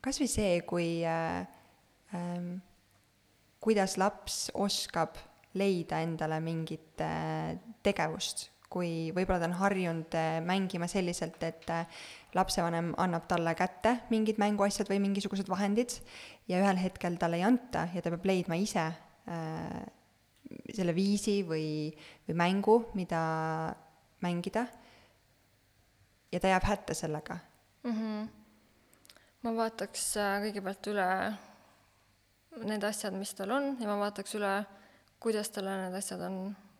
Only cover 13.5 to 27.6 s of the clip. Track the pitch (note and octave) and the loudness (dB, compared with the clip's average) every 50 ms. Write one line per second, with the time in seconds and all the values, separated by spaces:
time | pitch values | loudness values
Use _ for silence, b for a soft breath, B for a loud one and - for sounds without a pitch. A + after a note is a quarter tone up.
13.5 | E3 - F#3 F#3 - - - A3 B3+ A#3+ - - A3+ A3 A3 G#3+ G#3+ G#3+ G3+ G#3 | 2 2 0 -2 -2 2 2 2 2 2 0 0 2 4 4 2 4 4 4 4
14.5 | G#3 G3+ G3+ G3+ G3 - G#3 - G3 G3+ G3 G3 G3 G3+ G3 G3+ - G3 G3 F#3 | 4 4 4 2 4 0 0 2 2 2 4 4 2 2 0 0 -2 -2 -2 -2
15.5 | F#3 F#3+ G#3 G3+ G3+ A3+ B3 B3 - - B B B B B B B B _ - | 0 0 2 4 4 4 2 2 -2 -10 B B B B B B B B _ 0
16.5 | F3+ F3+ G3 G3+ F#3+ F#3 F#3 F#3 - - - F3 F3 E3+ F3+ E3+ E3+ E3+ - G#3+ | 2 4 6 4 4 4 2 0 -2 -2 -4 -2 0 0 2 2 2 4 4 4
17.5 | B3+ A#3+ B3 - - D#3+ D#3+ E3+ F3 F3 - E3+ E3+ E3+ F3+ F#3+ F#3+ F3+ F3 - | 4 4 2 -2 -2 -2 -2 0 -2 -2 -2 -2 -4 0 2 2 4 4 2 0
18.5 | E3 E3+ G3+ G#3+ - F#3+ D#3+ D#3+ E3 - - - - _ _ - F3 E3 D#3+ D#3+ | 0 0 0 0 0 0 0 0 -4 -6 -12 -20 -20 _ _ -8 -8 -6 -6 -6
19.5 | D#3+ E3 E3 - - - - - - - _ _ _ _ _ _ _ _ _ - | -6 -6 -6 -6 -8 -8 -10 -12 -16 -20 _ _ _ _ _ _ _ _ _ -16
20.5 | - - - - - G3+ F#3 F3 D#3+ F3 G3 G3 G#3 G3+ - A3 G3+ G3+ F#3+ E3 | -16 -14 -12 -10 -4 0 0 2 2 2 4 4 2 2 2 2 0 0 0 0
21.5 | D#3+ D#3 D#3 D#3 D3+ D3+ D3+ D#3 D#3+ B B B B B B - D#3+ E3+ F3 F3 | -2 -2 0 -2 -2 -2 -2 -4 -6 B B B B B B -4 2 4 4 4
22.5 | F#3+ G3+ G3 - A3 A#3+ A3+ A3+ - F#3 F3+ - E3+ E3 D#3+ D#3+ D#3+ D#3+ D#3+ D#3+ | 4 4 6 6 6 6 6 0 -4 -4 -4 -2 0 0 0 0 0 0 0 -2
23.5 | D#3+ D#3+ D#3+ E3 - - - - _ _ _ _ _ _ - F3 F3 F3 F3 G3 | -2 -2 -4 -4 -6 -8 -14 -20 _ _ _ _ _ _ -2 -2 -2 -2 -2 -2
24.5 | - A3 B3 B3+ B B B B B B B B B B _ _ _ _ _ _ | -2 -2 -2 -2 B B B B B B B B B B _ _ _ _ _ _
25.5 | _ _ _ _ _ _ _ _ _ _ _ _ _ _ _ _ - F3 - F#3+ | _ _ _ _ _ _ _ _ _ _ _ _ _ _ _ _ -2 2 4 4
26.5 | F#3+ F#3 - F#3+ G#3 G3+ - - D#3+ - - D#3 D3+ D3+ D3+ - E3 F3 - - | 4 6 4 4 2 0 0 -6 -4 -4 -2 -4 -4 -4 -6 -8 -10 -10 -12 -16
27.5 | _ _ | _ _